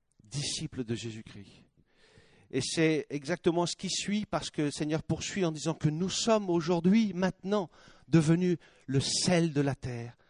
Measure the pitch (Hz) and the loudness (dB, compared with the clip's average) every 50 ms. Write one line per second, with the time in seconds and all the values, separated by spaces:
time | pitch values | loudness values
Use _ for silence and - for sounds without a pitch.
0 | _ _ _ _ - 107 - 143 139 - - - 160 151 - 123 127 107 120 104 | _ _ _ _ -18 -10 -8 -6 -6 -6 -6 -6 -8 -8 -6 -8 -6 -6 -6 -6
1 | 107 117 107 113 107 - - 107 98 87 - - - _ _ _ _ _ _ _ | -6 -10 -10 -12 -14 -16 -18 -18 -20 -20 -20 -20 -20 _ _ _ _ _ _ _
2 | _ _ _ - - _ _ _ _ - - 139 - - - 170 160 160 160 147 | _ _ _ -20 -20 _ _ _ _ -6 -4 -4 -4 -2 0 2 2 2 2 0
3 | - - 131 147 139 135 175 - - 180 165 175 175 170 - - - 185 - - | -2 -4 -8 -8 -6 -6 -4 0 0 0 2 2 0 -2 -4 -6 -6 -6 -6 -4
4 | - - 202 214 208 - - 156 - - - - 151 147 - - 165 151 156 156 | -4 -2 -2 -2 -2 -2 -4 -6 -6 -6 -4 -2 -2 -2 -2 -2 -4 -2 -2 -2
5 | - - 160 - - - - 202 180 165 160 151 131 160 156 - - 156 151 160 | -2 -2 -4 -4 -4 -6 -2 0 0 0 -2 -2 -4 -4 -4 0 0 0 0 0
6 | 185 185 - - - 233 220 214 208 185 170 175 156 160 185 170 160 185 196 226 | -2 -2 -2 -2 2 2 2 2 2 2 0 0 2 2 0 2 4 6 6 6
7 | 226 202 175 175 185 185 - _ - 190 208 214 180 151 _ - - - - - | 4 2 0 0 -2 -2 -2 _ -4 -2 0 0 -2 -4 _ -20 -20 -20 -20 -20
8 | - - 131 165 151 151 165 175 185 180 175 - - - _ _ _ - 131 139 | -4 4 4 4 6 6 4 4 4 2 0 0 -4 -14 _ _ _ -2 0 0
9 | 127 - - - - 190 185 170 170 165 143 147 143 143 131 - - 131 123 117 | 0 0 -2 0 0 2 4 4 2 2 2 0 0 0 -2 -4 -6 -8 -8 -8
10 | 117 120 - _ _ _ | -10 -10 -14 _ _ _